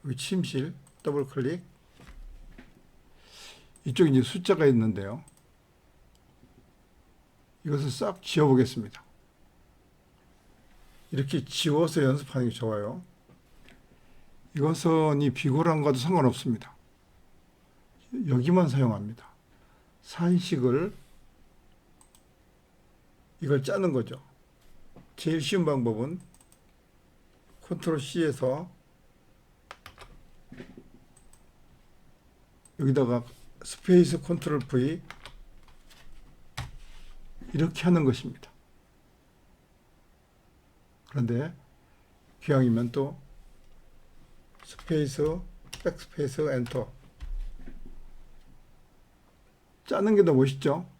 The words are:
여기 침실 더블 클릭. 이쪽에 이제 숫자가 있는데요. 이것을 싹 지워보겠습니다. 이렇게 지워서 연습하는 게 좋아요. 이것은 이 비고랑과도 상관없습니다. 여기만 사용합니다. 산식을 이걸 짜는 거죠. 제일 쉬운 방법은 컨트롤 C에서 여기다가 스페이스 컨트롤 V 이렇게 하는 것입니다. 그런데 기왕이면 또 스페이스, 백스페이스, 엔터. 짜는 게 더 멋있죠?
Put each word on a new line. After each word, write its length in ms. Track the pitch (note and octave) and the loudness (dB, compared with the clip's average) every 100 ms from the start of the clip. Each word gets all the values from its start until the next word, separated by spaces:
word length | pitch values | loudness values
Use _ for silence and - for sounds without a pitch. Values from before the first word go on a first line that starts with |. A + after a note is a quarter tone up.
여기 100 | C#3 | -8
침실 580 | B2+ - F#3 C3+ C3+ D3+ - - _ | -8 -2 -2 -2 -4 -6 -10 -20 _
더블 220 | D#3 C#3+ | -4 -4
클릭. 380 | C#3 C#3 B2+ F3 - - _ - - - - - - - - - _ _ _ - - - - - - - | -4 -4 -4 -4 -10 -20 _ -20 -20 -20 -18 -20 -20 -20 -20 -20 _ _ _ -20 -20 -20 -20 -20 -20 -12
이쪽에 240 | D3 B2 E3 | -6 4 6
이제 120 | C3 | 6
숫자가 440 | A#2+ F3+ F3+ F3 D3 | 2 -4 0 4 6
있는데요. 560 | A#2+ A2 F#2+ G2 C3+ - _ _ _ _ _ _ _ _ _ _ _ - - _ _ _ _ _ _ _ _ _ _ | 6 2 -2 -8 -12 -16 _ _ _ _ _ _ _ _ _ _ _ -20 -20 _ _ _ _ _ _ _ _ _ _
이것을 240 | D3+ C#3+ C#3 | -4 -2 -4
싹 320 | - G#3+ F3+ | -4 -6 -6
지워보겠습니다. 800 | - D#3+ D3 B2+ B2+ - G2+ - - _ _ _ _ _ _ _ _ _ _ _ _ _ _ _ _ - - - - | -4 2 6 6 4 -2 -10 -16 -20 _ _ _ _ _ _ _ _ _ _ _ _ _ _ _ _ -20 -20 -20 -8
이렇게 340 | C#3 C3+ F3+ | -4 -2 -4
지워서 580 | - - D#3+ D3 E3 E3+ | -4 -4 0 2 2 2
연습하는 460 | C3+ C#3 C#3 C3+ B2 | 2 2 -4 -2 -2
게 40 | |
좋아요. 480 | - A2+ G#2+ G#2 F3 - _ _ - _ - - - _ - - - - - - | -2 -4 -4 -6 -10 -16 _ _ -20 _ -20 -20 -20 _ -20 -20 -20 -20 -20 -12
이것은 680 | D#3 D3 D#3 F3 D#3+ D#3 C#3+ | -2 0 2 2 4 4 2
이 80 | C#3+ | 0
비고랑과도 680 | C3+ D3 C#3 E3 D#3 C#3+ C3 | 0 0 2 2 2 2 0
상관없습니다. 760 | D3 F3+ C3 - - A2+ - - _ _ _ _ _ - _ _ _ _ _ _ _ C4 F3 | 2 4 4 2 -4 -4 -6 -20 _ _ _ _ _ -20 _ _ _ _ _ _ _ -6 0
여기만 400 | B2+ C3+ F3+ D#3+ | 2 4 4 4
사용합니다. 600 | C3 B2 G2+ G#2 A2+ - _ _ _ _ _ _ _ | 2 2 0 -6 -12 -20 _ _ _ _ _ _ _
산식을 920 | - - E3+ F3+ - D3 B2 C3+ F#3+ - - - - _ - _ _ _ _ _ _ _ _ _ _ _ _ _ _ _ _ _ _ _ | -18 -2 2 2 2 0 2 2 -2 -8 -20 -20 -20 _ -20 _ _ _ _ _ _ _ _ _ _ _ _ _ _ _ _ _ _ _
이걸 220 | C#3+ C#3 | 0 0
짜는 300 | C#3 G3 F#3 | 0 0 0
거죠. 280 | C3+ A2 - - _ _ _ - - - - - | 0 -4 -12 -18 _ _ _ -20 -20 -20 -20 -20
제일 260 | - D#3+ D#3+ | -6 -2 -2
쉬운 220 | - G3 | 0 0
방법은 560 | D#3+ C#3 A#2 A2 C3+ F3+ - _ _ _ _ _ _ _ _ _ _ _ _ - | 2 2 0 -2 -4 -8 -14 _ _ _ _ _ _ _ _ _ _ _ _ -20
컨트롤 380 | - F3 E3+ D#3 | -10 -6 -2 -4
C에서 680 | C#3 F3 D#3 B2+ B2+ C#3+ F3+ - _ _ _ _ _ _ _ _ _ - - - - - - - - - - - - - - - - - - _ - - _ - - _ _ _ _ _ _ - | -4 -2 -2 0 -2 -2 -8 -18 _ _ _ _ _ _ _ _ _ -20 -20 -20 -20 -20 -20 -20 -20 -20 -20 -20 -20 -20 -20 -20 -20 -20 -20 _ -20 -20 _ -20 -20 _ _ _ _ _ _ -2
여기다가 440 | C#3 C3+ B2 A#2+ A#2 - - - | 2 4 2 0 -4 -20 -20 -18
스페이스 580 | - - - F3+ E3+ F3 | -16 -8 6 8 8 2
컨트롤 380 | - E3+ D#3 D3 | -4 -4 -2 -4
V 420 | - C3 C3 E3+ - - - - - - - - - - - - - - - - - - - - - - - - - | 0 0 0 -4 -12 -20 -20 -20 -20 -20 -20 -20 -20 -20 -20 -18 -20 -20 -18 -14 -14 -14 -18 -18 -18 -18 -18 -18 -8
이렇게 300 | C#3+ E3+ - | -2 -2 0
하는 200 | F3+ E3+ | 4 4
것입니다. 480 | C3+ A#2 A#2+ - - _ _ _ _ _ _ _ _ _ _ _ _ _ _ _ _ _ _ _ _ _ _ _ _ _ - | 4 0 -8 -14 -20 _ _ _ _ _ _ _ _ _ _ _ _ _ _ _ _ _ _ _ _ _ _ _ _ _ -8
그런데 440 | C#3 A#2 A#2+ D#3 - - _ _ _ _ _ _ _ | -4 -2 -2 -4 -10 -20 _ _ _ _ _ _ _
기왕이면 500 | - C3+ B2 A2+ A#2+ | 0 4 4 2 0
또 280 | C#3 C#3 - - - - - - - - - - - - - - - | -2 -4 -8 -20 -20 -20 -20 -20 -20 -20 -20 -20 -20 -20 -20 -20 -20
스페이스, 760 | - - - D#3 C#3 - D3+ F3 - - - - | -20 -20 -2 -2 -2 -2 -2 -2 -10 -18 -20 -6
백스페이스, 580 | F3+ E3+ - - C#3 C3+ D3+ | -6 -6 -14 -6 -6 -2 -2
엔터. 420 | C3 A#2+ B2+ G#2+ - - - - - - - - - - - - - - - - - - - - _ _ _ _ _ _ _ _ _ | -2 -2 -6 -6 -14 -20 -16 -8 -6 -8 -10 -14 -14 -14 -16 -16 -18 -20 -20 -20 -20 -20 -20 -20 _ _ _ _ _ _ _ _ _
짜는 300 | - - G#3 | -4 0 4
게 80 | G#3 | 6
더 100 | E3 | 6
멋있죠? 540 | C3+ C3+ - - D#3 - | 6 4 2 -2 -2 -6